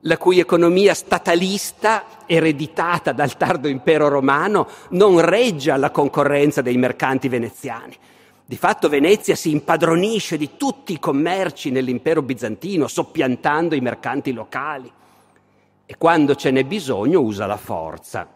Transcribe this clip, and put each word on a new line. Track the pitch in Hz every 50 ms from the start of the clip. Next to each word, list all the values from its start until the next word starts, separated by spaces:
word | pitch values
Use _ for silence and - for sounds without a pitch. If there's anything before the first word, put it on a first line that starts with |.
la | _ 156 165 160
cui | - - 185 180
economia | 165 170 185 170 170 170 175 185 202 196 170
statalista, | - - - - 175 - - 170 175 185 190 196 202 - - - _ - 214 226 208 190 - - - -
ereditata | - 175 165 160 160 151 135 156 147 - - 170 170 175 165 - 160 135
dal | 117 147 135 -
tardo | - 180 - 180 165 127 147
impero | 139 131 - - 160 151 151 147
romano, | 143 143 131 135 139 143 160 196 214 190 147 - - - - -
non | - 180 196 214 185 170
regge | 165 170 180 214 247 247 190 147 131 160
alla | 143 135 139 147 -
concorrenza | - 147 139 - - 143 143 143 143 143 147 143 - 131
dei | 123 123 127
mercanti | 127 127 - - - 135 135 131 - 135
veneziani. | 120 123 117 110 - - - 135 113 117 127 - - _ _ _ _ _ _ _ _ _ _
Di | _ 123
fatto | 120 - 180 214 - - 160
Venezia | 147 143 139 165 208 208 - - 165
si | - - 165 151
impadronisce | 143 - - 170 160 160 165 165 170 185 214 226 214 - - 175
di | 151 151 139 -
tutti | - - 269 - - - - 185
i | 151
commerci | - - 143 139 151 170 180 190 190 175 - - - 151
nell'impero | 127 131 131 127 127 120 - 160 165 165 139
bizantino, | 120 131 110 123 110 107 - - 175 202 175 139 113
soppiantando | - - 160 - - 156 147 131 127 120 - 156 147 156 170 170 156
i | 143
mercanti | 123 123 110 110 - 127 123 143 143 143 131
locali. | 113 110 - - 135 135 147 151 139 127 120 _ _ _ _ _ _ _ _ _ _ _ _ _ _ _ _ _ _ _
E | _ -
quando | - - 165 165 165 151 139 139
ce | - - 151
n'è | 131 135 135
bisogno | 135 147 147 151 135 127 98 104 127 170 180
usa | 139 110 107 98 107
la | 95 104
forza. | 101 - - 110 87 80 80 - 80 _ - - 101 87 - _